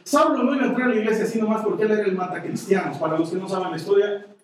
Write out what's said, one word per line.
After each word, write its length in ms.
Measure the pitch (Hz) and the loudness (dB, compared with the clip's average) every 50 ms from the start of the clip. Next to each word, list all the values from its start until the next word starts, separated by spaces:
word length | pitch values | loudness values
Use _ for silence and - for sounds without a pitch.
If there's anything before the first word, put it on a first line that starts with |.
Saulo 400 | - - 277 302 311 302 277 247 | -6 0 2 4 4 4 2 2
no 120 | 240 277 277 | 2 0 2
iba 100 | 262 254 | 0 0
a 40 | - | 0
entrar 200 | - 240 254 247 | 0 0 0 2
a 40 | 226 | 2
la 60 | 214 | 2
iglesia 260 | 208 214 220 - - | 2 2 0 0 0
sino 200 | - - 220 214 | 0 0 0 0
más 160 | 214 220 214 | 0 0 0
porque 220 | 214 208 180 170 214 | 0 -2 0 0 2
él 60 | 214 | 2
era 120 | 214 208 | 2 2
el 140 | 202 190 185 | 2 0 0
matacristianos. 800 | 180 180 180 175 170 - 160 - - - - 196 190 156 147 - | -2 -2 -4 -6 -6 -6 -6 -8 -8 0 2 2 2 2 -2 -4
Para 220 | - 160 156 156 165 | -4 -2 0 0 0
los 100 | 165 165 | -2 -2
que 80 | 180 | -4
no 100 | 185 185 185 | -6 -4 -4
saben 220 | 196 185 185 170 | -4 -4 -4 -4
la 60 | 160 | -6
historia, 500 | 165 165 190 202 196 202 202 202 - - - - _ | -6 -2 2 2 2 4 2 -2 -8 -10 -16 -20 _